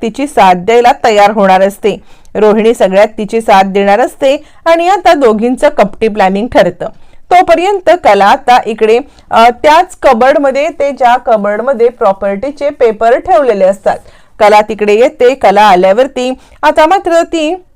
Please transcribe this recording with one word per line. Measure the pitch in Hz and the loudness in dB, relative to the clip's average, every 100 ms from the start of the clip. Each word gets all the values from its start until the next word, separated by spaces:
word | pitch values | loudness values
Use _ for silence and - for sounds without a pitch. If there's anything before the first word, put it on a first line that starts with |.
तिची | 226 220 269 | -6 -6 -4
साथ | - 190 | 2 2
द्यायला | 180 180 233 240 269 | 2 0 2 2 0
तयार | 247 208 202 | 0 2 2
होणार | 214 196 190 | 2 0 2
असते. | 196 202 208 185 - - - | 0 -2 -4 -6 -10 -20 -12
रोहिणी | 190 214 214 220 | -2 0 2 0
सगळ्यात | 240 196 190 226 - | 0 0 2 0 -2
तिची | 202 226 | -6 -4
साथ | 226 196 | 0 2
देणार | 196 190 202 208 | 2 -2 0 0
असते | 311 - 269 294 - - 330 | -2 -2 -2 -2 -8 -6 -2
आणि | 330 339 | 0 0
आता | 392 349 | 0 0
दोघींचं | 339 254 220 240 254 294 | 2 0 0 -2 -2 -2
कपटी | 294 202 - 220 | 0 -2 -2 -4
प्लॅनिंग | 214 190 202 247 | 0 -2 -2 -2
ठरतं. | 233 175 - 151 - - - - | -2 -2 -4 -12 -16 -20 -18 -2
तोपर्यंत | 359 359 330 370 403 320 349 | 0 2 0 -2 -2 -2 0
कला | 254 202 196 | 2 2 2
आता | 277 - 247 - | 0 0 0 0
इकडे, | 226 214 226 - - - | -2 0 0 -4 -16 -4
अ, | - 233 233 | 0 2 2
त्याच | 302 320 370 - | 2 2 0 -2
कबर्डमध्ये, | 302 240 254 302 277 262 311 | 0 2 2 0 -2 -2 -4
ते | - 285 | -4 -6
ज्या | 269 240 247 | -2 0 0
कबर्डमध्ये | 254 220 202 214 247 240 233 | 0 -2 -2 -4 -4 -2 -2
प्रॉपर्टीचे | 240 214 196 202 196 269 277 285 | 0 -4 -2 -6 -6 -8 -8 -8
पेपर | 294 233 208 226 285 | -2 -2 0 0 0
ठेवलेले | 359 339 262 202 | 0 0 0 0
असतात, | 185 202 202 - - - _ - | 0 -2 -4 -6 -10 -20 _ -2
कला | 208 214 | 2 2
तिकडे | 214 208 208 | 0 -4 -2
येते. | 208 269 - 247 | 0 0 0 0
कला | 277 214 202 | 2 0 2
आल्यावरती | 208 180 190 208 262 254 247 254 _ - | 4 4 2 0 -2 -4 -6 -8 _ -4
आता | 294 311 311 | -2 2 2
मात्र | 392 392 330 | 0 0 -2
ती | 339 339 302 370 - | -2 -4 -6 -8 -12